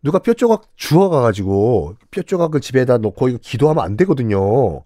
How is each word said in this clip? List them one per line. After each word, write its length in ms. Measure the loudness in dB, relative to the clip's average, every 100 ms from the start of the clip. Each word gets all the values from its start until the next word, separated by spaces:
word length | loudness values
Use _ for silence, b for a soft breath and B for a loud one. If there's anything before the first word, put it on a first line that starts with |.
누가 160 | -2 -2
뼈 140 | 0
조각 420 | 0 0 0 _ _
주워가가지고 1200 | 0 2 4 2 0 0 -2 0 2 0 -2 -12 _
뼈 120 | -12
조각을 400 | -6 -2 0 -2
집에다 340 | -2 -2 2 2
놓고 320 | 0 -2 -2
이거 100 | -2
기도하면 420 | -8 0 0 0
안 140 | -4 -2
되거든요. 840 | 0 0 0 0 0 2 0 -4